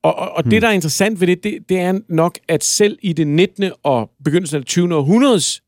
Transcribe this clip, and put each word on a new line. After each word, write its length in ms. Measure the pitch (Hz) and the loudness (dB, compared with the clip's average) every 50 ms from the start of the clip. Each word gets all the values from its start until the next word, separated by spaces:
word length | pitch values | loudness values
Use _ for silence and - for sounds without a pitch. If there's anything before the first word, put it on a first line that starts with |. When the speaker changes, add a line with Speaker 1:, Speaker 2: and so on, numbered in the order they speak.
Speaker 1:
Og, 140 | - 160 - | 0 0 0
og, 160 | - 170 190 | 0 -6 -6
og 120 | - - 156 | -4 -2 0
Speaker 2:
Hmm. 60 | 120 | 2
Speaker 1:
det, 120 | 214 220 | 2 2
der 60 | 214 | 4
er 40 | 233 | 2
interessant 500 | 208 190 160 156 - - 196 214 226 175 | 0 0 0 -2 -2 0 0 0 0 0
ved 60 | 185 | 0
det, 160 | 175 180 175 - | 0 0 0 -2
det, 260 | 208 208 - - - | -8 -8 -8 -4 -4
det 100 | 185 185 | -2 0
er 200 | 180 180 185 196 220 - | 0 0 -2 -2 -4 -4
nok, 300 | 170 160 160 175 - - _ | 0 0 0 0 -2 -6 _
at 160 | - 165 147 - | -4 -2 -2 -2
selv 340 | - - - 208 208 208 _ | -2 0 2 2 2 0 _
i 120 | - 190 160 | -6 -4 -2
det 140 | 143 160 | -2 -2
nittende 460 | 147 143 160 185 202 _ - 196 185 - _ _ | 0 2 2 2 0 _ -6 -6 -6 -6 _ _
og 260 | 147 135 120 110 - _ _ 135 | 0 0 0 -2 -4 _ _ -4
begyndelsen 320 | 147 143 175 190 143 147 | -2 -2 0 -2 -2 -6
af 60 | 151 | -6
det 60 | 123 | -6
tyvende 280 | - - 175 175 175 170 | -2 0 0 0 2 0
århundredes 680 | 156 135 143 190 233 269 277 233 185 - - - - _ | 0 2 2 2 4 4 4 2 2 0 -4 -6 -8 _